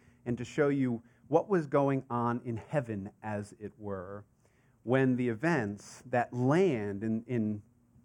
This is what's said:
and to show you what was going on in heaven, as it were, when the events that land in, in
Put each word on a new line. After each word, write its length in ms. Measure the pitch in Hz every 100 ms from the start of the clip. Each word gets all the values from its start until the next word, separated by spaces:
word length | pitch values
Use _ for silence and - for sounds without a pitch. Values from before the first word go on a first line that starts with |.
| _ _ 120
and 100 | 120
to 60 |
show 240 | 120 - 143
you 320 | 143 127 113 - _ -
what 200 | 156 -
was 180 | 185 143
going 360 | 143 139 135 135
on 300 | 120 120 120
in 120 | 123 110
heaven, 540 | - 151 113 104 98 -
as 320 | 110 104 101 -
it 120 | 104 -
were, 460 | 104 95 90 101 - _ _ _ _ _
when 320 | 110 131 131 123
the 120 | 123
events 760 | 110 160 156 104 101 - - 123
that 220 | 120 117
land 720 | 123 127 160 190 117 101 101
in, 180 | 113 110 123
in 340 | 123 107 107 - _ _ _